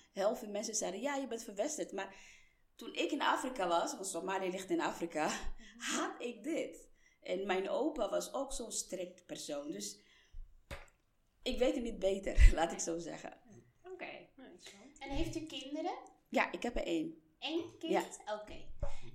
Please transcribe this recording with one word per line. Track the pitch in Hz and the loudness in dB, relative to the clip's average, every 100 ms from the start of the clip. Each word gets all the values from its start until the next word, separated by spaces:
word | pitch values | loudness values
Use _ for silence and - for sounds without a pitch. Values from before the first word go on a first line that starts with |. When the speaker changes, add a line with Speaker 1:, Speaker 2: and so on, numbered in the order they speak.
| - | -10
Speaker 1:
heel | 196 202 240 | 2 2 2
veel | 208 | -2
mensen | 202 226 208 | -4 -2 -2
zeiden, | 180 196 | -2 -2
"Ja, | 277 277 | -2 -2
je | 254 | -4
bent | 226 | -6
verwesterd." | 220 196 294 - - | -4 -2 -2 -2 -4
Maar | 190 196 - - - - _ _ - | -4 -6 -10 -20 -20 -20 _ _ -16
toen | 233 - | -8 -2
ik | 339 | 0
in | 294 | 2
Afrika | - 311 262 226 180 | 2 2 0 0 2
was, | 170 277 | 4 2
want | - 185 | -2 -6
Somalië | 170 185 190 185 | -4 -2 0 0
ligt | 185 - | -2 0
in | 165 | 2
Afrika, | 156 - 170 156 170 | 2 0 -2 0 0
Speaker 2:
Mhm. | 214 - - - - - 294 | 0 -2 -4 -10 -8 -4 -2
Speaker 1:
had | 359 - | -2 -4
ik | 247 208 | -8 -6
dit. | 254 277 - - - - _ _ | -4 -2 -4 -8 -20 -20 _ _
En | - 185 196 | -4 -2 0
mijn | 190 196 | 0 2
opa | - 302 254 202 | 2 2 0 0
was | 175 - | 0 -2
ook | 254 269 | -4 -4
zo'n | - 220 | -6 -6
strikt | - - 185 180 - - | -6 -6 -6 -8 -10 -12
persoon. | 202 - 143 147 | -10 -6 -6 -6
Dus | 202 202 - - - _ - - - - - - _ _ _ _ _ | -6 -8 -10 -20 -20 _ -12 -12 -16 -12 -12 -12 _ _ _ _ _
ik | 247 233 | -4 2
weet | 262 294 | 2 2
het | |
niet | 233 190 | -2 0
beter, | 190 196 - - - | 0 2 4 12 12
<laughs> | |
laat | 151 170 | 12 4
ik | 196 | 0
zo | - 170 | -4 -4
zeggen. | 156 160 - - 226 196 - _ | -6 -10 -12 -14 -20 -20 -20 _
Speaker 2:
Oké, | 359 370 - - - - | -16 -12 -10 -12 -16 -20
nou, | 233 | -20
interessant. | 175 - 196 262 - | -18 -20 -20 -20 -14
Speaker 3:
En | 277 | -2
heeft | 285 320 320 | 0 0 -2
u | 311 | -6
kinderen? | 269 269 302 359 370 - - _ | -8 -6 -4 -2 -4 -10 -20 _
Speaker 1:
Ja, | 226 - | 0 2
ik | 180 | 0
heb | 240 - | -4 -2
er | - | 0
één. | 165 160 - - _ | 0 -2 -8 -18 _
Speaker 3:
Eén | 262 339 - - | -4 -4 -4 -6
kind? | 330 370 - - 214 | 0 2 0 -6 -8
Speaker 1:
Ja. | 214 | -8
Speaker 3:
Oké. | 214 - - - - - - | -8 -10 -8 0 2 2 0